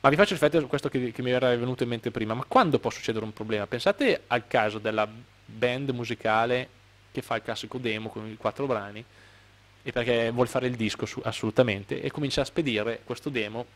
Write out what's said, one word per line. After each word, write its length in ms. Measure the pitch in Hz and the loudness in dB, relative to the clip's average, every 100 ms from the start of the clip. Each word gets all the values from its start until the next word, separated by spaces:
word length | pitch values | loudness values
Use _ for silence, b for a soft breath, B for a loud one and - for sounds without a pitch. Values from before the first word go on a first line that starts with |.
Ma 100 | 139 | 6
vi 60 | 151 | 6
faccio 180 | 202 | 4
riflettere 280 | 160 147 165 | 6 4 4
su 60 | 135 | 2
questo 220 | 143 139 | -2 -2
che, 200 | 131 123 | -2 -2
che 120 | 117 | -4
mi 80 | 123 | 0
era 180 | 127 127 120 | 2 4 2
venuto 280 | 123 127 | 0 -2
in 40 | 120 | -2
mente 220 | 117 117 | -2 -4
prima. 240 | 113 110 | -2 -2
Ma 100 | 113 139 | -2 2
quando 320 | 262 190 131 | 4 6 2
può 120 | 151 | 0
succedere 340 | - - 110 | -4 -4 -4
un 80 | 110 | -6
problema? 340 | - 110 107 101 | -8 -4 -2 -2
Pensate 580 | 120 185 202 269 - - | 0 0 2 2 0 0
al 200 | 123 - | -2 0
caso 320 | 127 107 107 | 2 2 0
della 300 | 107 110 107 110 123 - | -2 0 -2 -4 -20 -20
band 440 | - 110 123 127 139 | -20 -2 -2 0 -4
musicale 800 | 120 113 117 113 110 117 123 131 - - - - | -4 -4 -2 2 2 4 0 -4 -14 -20 -20 -12
che 120 | - | -10
fa 140 | - 113 | -4 -6
il 60 | |
classico 360 | - 113 123 127 | -4 -8 -8 -6
demo 320 | 120 107 110 | -4 -4 -6
con 180 | - 110 | -10 -12
i 80 | 107 | -4
quattro 300 | 110 - 139 | -4 -4 -2
brani, 360 | 117 101 104 120 B B B B B - - | -2 -4 -14 -18 B B B B B -20 -12
e 100 | - | -6
perché 380 | 123 120 120 117 | -2 2 2 2
vuol 180 | 120 123 | 2 2
fare 180 | 131 127 | 2 -2
il 100 | 123 | 0
disco 300 | 110 - - | -2 -2 -6
su-, 160 | - | -6
assolutamente, 760 | 117 - 110 107 123 101 98 139 | -6 -4 0 4 4 2 -4 -6
e 80 | 139 | -6
comincia 320 | - 139 139 | -4 -2 0
a 20 | |
spedire 560 | 135 - 151 107 110 113 | -2 -2 0 0 -2 -4
questo 260 | - 120 151 | -8 -8 -4
demo 340 | 127 104 113 120 | -4 -4 -6 -12